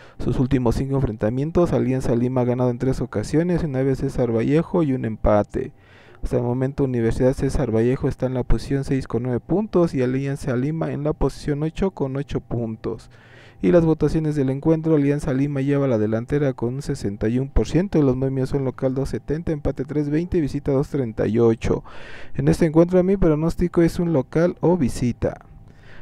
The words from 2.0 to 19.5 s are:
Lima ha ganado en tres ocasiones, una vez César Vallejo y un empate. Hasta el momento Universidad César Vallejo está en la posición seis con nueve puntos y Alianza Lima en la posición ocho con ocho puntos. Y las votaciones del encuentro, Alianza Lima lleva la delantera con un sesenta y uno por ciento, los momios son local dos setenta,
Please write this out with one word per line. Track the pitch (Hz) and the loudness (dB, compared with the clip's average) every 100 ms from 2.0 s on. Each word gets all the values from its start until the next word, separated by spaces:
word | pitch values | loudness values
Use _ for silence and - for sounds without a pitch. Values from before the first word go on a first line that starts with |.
| 131 120 | 0 0
Lima | 123 127 | 0 0
ha | |
ganado | 123 123 127 | 0 2 0
en | 120 | 0
tres | 131 123 | -2 -2
ocasiones, | 123 - 107 147 175 170 | -4 -4 0 0 2 0
una | 160 131 | -2 -2
vez | 135 131 | 0 0
César | 139 135 120 | -2 -2 0
Vallejo | 113 127 151 165 180 | 0 2 2 2 0
y | 156 | 0
un | 131 | 0
empate. | 123 110 117 104 104 - - - - - - - | -4 -2 2 2 2 -4 -8 -10 -20 -20 -20 -10
Hasta | - 127 | -4 -2
el | |
momento | 120 123 131 143 | 0 0 -2 0
Universidad | 139 123 113 113 127 | -2 2 0 2 2
César | 135 139 - 127 | 2 -2 0 0
Vallejo | 110 117 131 143 | 2 2 0 -2
está | - 127 | -2 -4
en | |
la | 127 | -4
posición | 123 117 - 139 | 2 0 2 -4
seis | 139 135 123 | -2 -4 -2
con | 117 | -4
nueve | 123 120 | -2 -4
puntos | - 175 220 185 170 | -2 -2 0 0 0
y | 139 | 0
Alianza | 123 131 139 139 - 120 | -2 -2 -4 -6 -4 -2
Lima | 139 160 156 | -2 -4 -6
en | 135 | -4
la | 147 | -4
posición | 151 139 - - 143 | 0 -2 -2 -6 -4
ocho | 156 - 196 | -4 -2 -4
con | - 135 135 | -2 -4 -4
ocho | 143 - | -4 -6
puntos. | - 120 113 110 113 107 - - - - - - | -4 -6 -4 -6 -8 -8 -12 -20 -20 -20 -20 -2
Y | 185 | 4
las | 180 | 6
votaciones | 165 156 151 160 156 151 | 6 2 2 0 -2 0
del | 131 | 0
encuentro, | 135 156 160 160 | 0 0 0 2
Alianza | 156 139 143 151 | 2 2 0 -2
Lima | 131 143 139 | -2 0 -2
lleva | 135 143 139 | 0 0 2
la | 113 | 2
delantera | 107 110 120 143 143 | 0 0 -2 -2 -2
con | 127 117 131 | -2 -4 -4
un | |
sesenta | 143 139 101 101 110 | -6 -6 -6 -2 -2
y | 123 | 0
uno | 135 | 2
por | - 107 | 2 2
ciento, | 151 196 170 | 2 2 2
los | 143 127 | 2 2
momios | 135 135 127 | 0 -2 -2
son | 143 | -2
local | 131 - 131 | -2 -2 -2
dos | 131 135 | -2 -4
setenta, | 117 - 147 170 | -6 -4 -6 -4